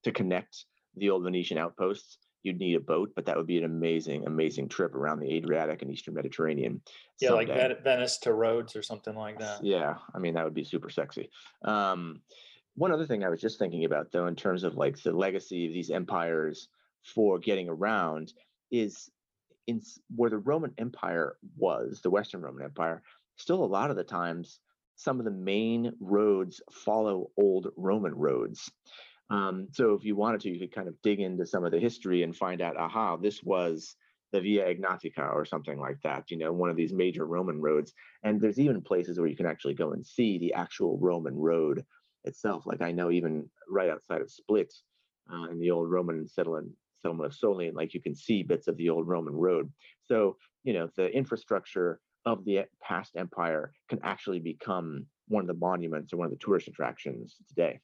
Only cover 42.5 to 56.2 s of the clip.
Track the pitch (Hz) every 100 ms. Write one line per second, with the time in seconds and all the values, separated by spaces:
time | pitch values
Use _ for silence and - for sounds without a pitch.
42.5 | 87 - 87 85 87 87 87 85 78 73
43.5 | _ - 98 90 78 _ 80 67 - -
44.5 | 104 85 - _ _ _ _ _ 85 85
45.5 | 85 85 85 82 90 87 80 78 - 82
46.5 | 78 - - _ _ - 82 76 - 110
47.5 | 95 85 78 80 90 - 71 - 107 85
48.5 | 85 - 80 85 82 82 87 78 73 90
49.5 | 85 73 - - _ _ 117 101 92 _
50.5 | _ 135 101 85 - 92 123 131 113 -
51.5 | 101 - - 87 82 _ _ - 110 98
52.5 | 98 98 _ - 87 - 82 90 - 85
53.5 | 78 76 _ _ - - 98 - 90 82
54.5 | 78 - 92 82 76 - _ _ 107 90
55.5 | 85 87 90 85 78 71 87